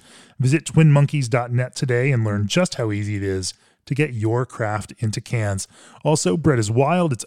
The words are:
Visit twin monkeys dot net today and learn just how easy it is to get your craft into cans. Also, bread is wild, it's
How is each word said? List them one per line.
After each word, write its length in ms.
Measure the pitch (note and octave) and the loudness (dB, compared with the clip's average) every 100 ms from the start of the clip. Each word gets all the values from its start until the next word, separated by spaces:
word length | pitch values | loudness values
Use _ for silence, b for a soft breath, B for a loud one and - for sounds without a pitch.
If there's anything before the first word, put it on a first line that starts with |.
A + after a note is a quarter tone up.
| B B B - | B B B -2
Visit 280 | B2+ D#3 - | 0 0 2
twin 260 | D#3+ D#3 | 4 6
monkeys 360 | C#3+ C#3 D3 A#2+ | 6 4 0 0
dot 200 | B2 A#2+ | -2 0
net 240 | B2 B2+ | -2 -2
today 380 | - C3+ A#2+ C#3 | -4 -2 0 2
and 120 | B2 | 0
learn 220 | A2 G2+ G#2 | 0 -2 0
just 280 | F3 F3+ | 0 0
how 180 | - A2+ | -2 -4
easy 240 | G#2 G#2 G#2 | -4 -4 -4
it 60 | |
is 320 | G2 F#2+ F2+ b b b - | -4 -4 -6 b b b -6
to 80 | |
get 180 | C#3 D3+ | -2 -2
your 320 | A2+ A2 A#2+ | -2 -2 -2
craft 480 | A#2+ - G#2+ G#2 - - | -4 -4 -4 -4 -6 -6
into 220 | A2 A2+ | -6 -6
cans. 460 | - A#2+ G#2 F#2+ - B B B | -6 -4 -2 -4 -8 B B B
Also, 320 | D3 D#3 F3+ F3+ | 0 0 0 2
bread 220 | D#3 B2 | 2 2
is 120 | G#2 | 2
wild, 420 | A#2 C#3 F3+ E3+ | 2 2 2 0
it's 120 | B2+ | -2